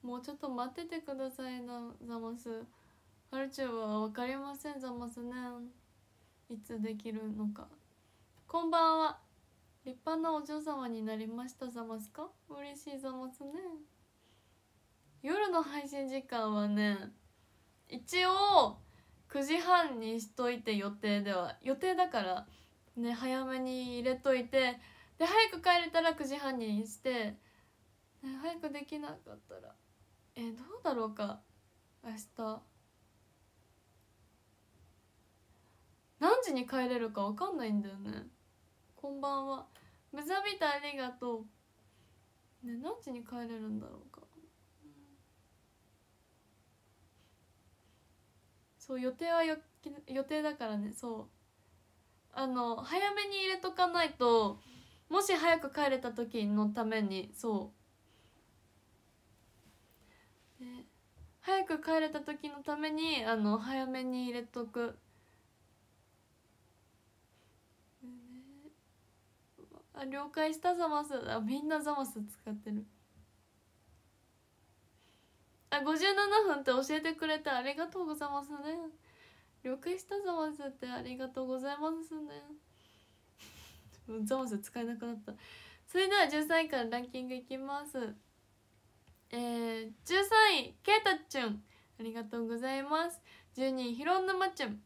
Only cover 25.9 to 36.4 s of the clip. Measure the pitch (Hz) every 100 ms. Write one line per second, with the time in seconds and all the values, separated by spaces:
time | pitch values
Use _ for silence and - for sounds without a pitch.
25.9 | 330 330 320 277 285 277 254 226 208 220
26.9 | - 262 247 214 208 - _ _ _ _
27.9 | _ _ _ 269 262 311 339 311 285 285
28.9 | 302 294 - - 104 _ 92 - - _
29.9 | _ _ _ _ - 233 226 269 440 370
30.9 | 254 220 214 208 208 _ _ _ _ _
31.9 | _ 240 214 - - 220 220 - _ _
32.9 | _ _ _ _ _ _ _ _ _ _
33.9 | _ _ _ _ _ _ _ _ _ -
34.9 | _ _ _ _ _ _ _ _ _ _
35.9 | _ _ _ 320 494